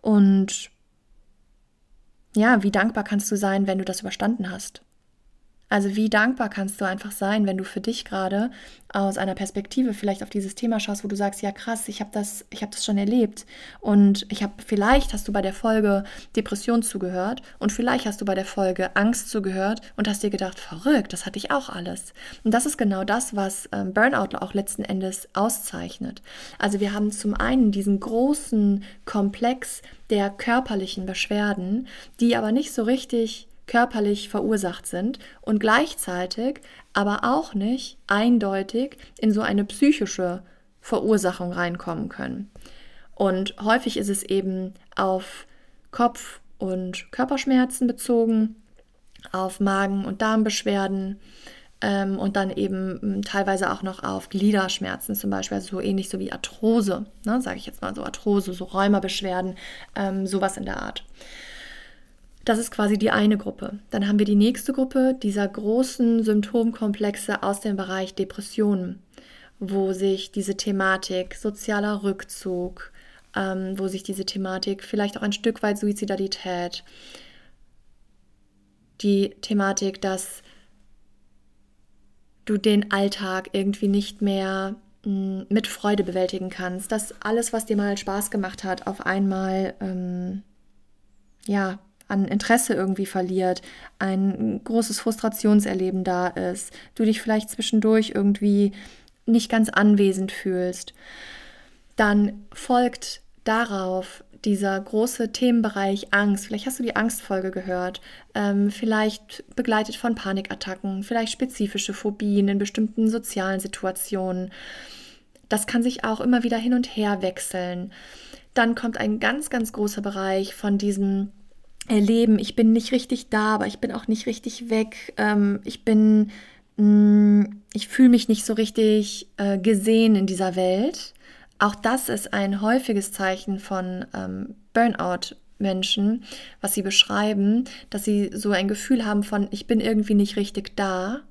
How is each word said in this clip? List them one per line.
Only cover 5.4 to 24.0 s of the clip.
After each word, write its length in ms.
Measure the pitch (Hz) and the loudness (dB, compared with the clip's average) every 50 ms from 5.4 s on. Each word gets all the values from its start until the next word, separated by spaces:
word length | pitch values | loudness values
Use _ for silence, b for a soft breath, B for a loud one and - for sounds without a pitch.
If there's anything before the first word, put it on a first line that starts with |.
| _ _ _ _ _ _ | _ _ _ _ _ _
Also 280 | 208 202 196 202 196 | 0 2 2 2 2
wie 120 | 214 220 220 | 2 2 4
dankbar 400 | 214 208 214 240 262 - 240 202 | 4 4 4 4 2 0 -2 -4
kannst 320 | - 202 196 196 202 - | -2 -4 -6 -6 -4 -2
du 40 | 202 | -2
einfach 260 | 185 190 202 - 208 | -2 -2 -4 -8 -10
sein, 340 | 202 - 202 196 214 220 208 | -6 -4 -2 0 2 2 2
wenn 140 | 196 190 190 | 2 0 -2
du 60 | 190 | -4
für 160 | - - 208 | -6 -6 -6
dich 240 | 202 226 233 - - | -4 -4 -6 -6 -8
gerade 480 | - - 190 190 185 196 202 226 247 247 B B B B B B - | -6 -4 -4 -2 0 0 0 0 -2 -4 B B B B B B -4
aus 260 | - 202 196 196 196 - | -2 0 0 0 0 0
einer 160 | 196 190 190 | -2 -2 -2
Perspektive 600 | - 196 190 - 202 202 - - 269 262 240 208 | -4 -6 -6 -6 -8 -8 -4 0 0 0 0 0
vielleicht 280 | - - 202 196 196 | -2 -2 -2 -2 -2
auf 80 | 208 202 | -6 -6
dieses 240 | - 208 196 190 202 | -4 -4 -4 -4 -6
Thema 240 | - - 233 226 214 | -4 -2 0 0 0
schaust, 240 | 208 - 202 202 | -2 -4 -6 -6
wo 60 | - 202 | -4 -6
du 80 | 208 | -2
sagst, 260 | 196 202 202 202 - | -2 -2 -2 -2 -2
ja 80 | - 202 | -6 -6
krass, 380 | 196 - - 233 226 226 - - | -6 -6 -6 -6 -6 -4 -6 -8
ich 120 | 202 - | -8 -8
hab 120 | 208 202 | -8 -6
das, 320 | - 214 202 202 - - - _ | -4 -6 -4 -4 -8 -10 -14 _
ich 120 | - - | -10 -10
hab 80 | 208 202 | -10 -8
das 140 | - - - | -6 -6 -2
schon 120 | - 208 | 0 0
erlebt. 500 | 202 202 208 233 247 226 208 214 - - B B B B B B B | 2 2 2 4 4 2 2 0 -10 -18 B B B B B B B
Und 460 | - 220 202 202 202 196 196 202 - - | 0 6 8 8 8 8 6 4 0 -8
ich 140 | 208 - 208 | -6 -6 -6
hab, 180 | 196 - - | -6 -6 -12
vielleicht 500 | - - 220 202 202 220 262 277 277 - | -4 -2 0 2 6 6 6 6 4 2
hast 140 | - 208 - | -4 -6 -6
du 60 | - | -2
bei 100 | 202 202 | -2 0
der 100 | 196 190 | -2 -2
Folge 520 | 190 - - 226 220 220 214 202 196 196 202 B B B B B - | -4 -2 0 2 2 4 4 4 2 2 0 B B B B B -2
Depression 480 | 226 220 - 208 202 - - 233 233 220 | -2 -2 -2 -6 -4 0 0 2 2 0
zugehört 580 | - - 196 190 180 185 180 185 208 247 - B B B B | 0 -4 -4 -4 -4 -2 -2 -2 -2 -4 -6 B B B B
und 140 | - 208 | -2 -2
vielleicht 340 | - - 233 247 254 247 - | 0 0 0 0 0 0 -2
hast 140 | 214 202 202 | -4 -6 -4
du 40 | 208 | -2
bei 120 | 202 190 | -2 -2
der 80 | 190 190 | -2 -2
Folge 500 | - - - 196 190 185 180 185 185 - | -4 -2 0 0 0 0 -2 -4 0 2
Angst 340 | 196 202 226 233 - - - | 2 2 2 2 0 -4 -4
zugehört 520 | - 214 190 190 185 190 190 202 226 220 B B B | -4 -2 -2 -2 -2 -2 -2 -2 -2 -4 B B B
und 100 | - 208 | -4 -2
hast 160 | 208 202 202 | -2 -2 -2
dir 80 | - 208 | -2 -2
gedacht, 300 | 208 180 190 185 185 - | -2 -2 -4 -6 -6 -12
verrückt, 520 | - - 160 160 185 269 302 240 202 - | -16 -14 -14 -2 2 4 4 4 2 -2
das 140 | - - - | -8 -8 -8
hatte 120 | 196 - - | -10 -10 -10
ich 120 | - - | -4 -2
auch 180 | - 277 262 - | -2 -2 -2 -6
alles. 440 | - 180 175 180 175 180 - - B B B B B B B | -10 -8 -8 -8 -8 -10 -12 -16 B B B B B B B
Und 100 | 220 220 | 2 2
das 100 | 233 247 | 2 2
ist 140 | 294 294 - | 0 -2 0
genau 240 | 233 202 196 190 | 0 0 0 0
das, 320 | 190 202 208 240 247 - 226 | 0 -2 -2 -2 -2 -4 -4
was, 340 | 202 196 190 196 - - - | -2 -2 -2 -4 -8 -10 -8
ähm, 200 | - 202 196 185 | -6 -4 -4 -2
Burnout 460 | 190 208 | 2 4